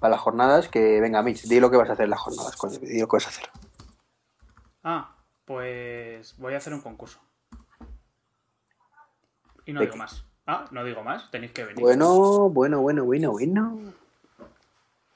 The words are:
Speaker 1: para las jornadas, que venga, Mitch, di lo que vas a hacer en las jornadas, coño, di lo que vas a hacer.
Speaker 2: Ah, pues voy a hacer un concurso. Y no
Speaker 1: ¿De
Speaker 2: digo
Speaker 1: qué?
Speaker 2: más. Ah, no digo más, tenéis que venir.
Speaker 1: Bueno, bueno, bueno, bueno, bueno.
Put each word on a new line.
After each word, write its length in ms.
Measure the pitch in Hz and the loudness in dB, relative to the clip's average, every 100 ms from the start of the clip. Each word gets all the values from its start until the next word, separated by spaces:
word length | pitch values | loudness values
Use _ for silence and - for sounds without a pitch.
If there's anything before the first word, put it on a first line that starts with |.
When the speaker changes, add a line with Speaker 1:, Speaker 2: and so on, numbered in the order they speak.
Speaker 1:
para 120 | - | 0
las 100 | 110 | 2
jornadas, 480 | - 117 127 147 170 | 0 2 4 4 2
que 320 | 113 110 107 | 2 4 4
venga, 200 | 113 110 | 2 0
Mitch, 200 | 117 110 | -2 -4
di 160 | 113 120 | 2 4
lo 100 | 123 | 6
que 60 | 123 | 6
vas 140 | 113 | 4
a 40 | |
hacer 120 | 110 104 | 0 -2
en 60 | |
las 100 | 101 | -2
jornadas, 340 | - - - - | -6 -10 -10 -8
coño, 240 | 101 107 | -10 -10
di 220 | - 113 | -6 -4
lo 60 | 110 | 0
que 80 | 107 | 0
vas 80 | - | -2
a 40 | |
hacer. 200 | - - - - _ - _ _ _ _ _ _ _ _ _ | -8 -16 -20 -20 _ -20 _ _ _ _ _ _ _ _ _
Speaker 2:
Ah, 340 | 165 165 160 _ _ _ | -8 -6 -8 _ _ _
pues 920 | - 131 127 123 120 120 117 113 113 - | -14 -10 -10 -10 -12 -12 -14 -18 -20 -14
voy 160 | 131 | -8
a 40 | 139 | -8
hacer 160 | 147 | -8
un 60 | 147 | -12
concurso. 400 | 120 110 - - _ _ _ - _ _ - - _ _ _ _ _ _ _ _ _ _ _ _ _ _ _ _ - | -12 -18 -20 -20 _ _ _ -20 _ _ -20 -20 _ _ _ _ _ _ _ _ _ _ _ _ _ _ _ _ -14
Y 80 | |
no 80 | 147 | -4
Speaker 1:
¿De 60 | - | -4
Speaker 2:
digo 60 | |
Speaker 1:
qué? 60 | 113 | -4
Speaker 2:
más. 260 | 110 - - _ - | -14 -16 -20 _ -8
Ah, 180 | 165 - | -8 -8
no 140 | 135 123 | -12 -10
digo 180 | 110 | -10
más, 260 | 107 190 - | -10 -10 -12
tenéis 200 | 123 120 | -14 -12
que 140 | - 110 | -12 -12
venir. 160 | 110 | 0
Speaker 1:
Bueno, 680 | 120 127 165 185 196 202 202 | 4 6 6 6 6 6 4
bueno, 300 | 147 135 147 | 4 2 2
bueno, 240 | 135 147 | 0 0
bueno, 280 | 123 135 156 | 0 0 0
bueno. 600 | 107 139 196 226 220 208 180 _ _ _ _ - _ _ _ _ _ _ | -2 0 0 -2 -6 -14 -20 _ _ _ _ -20 _ _ _ _ _ _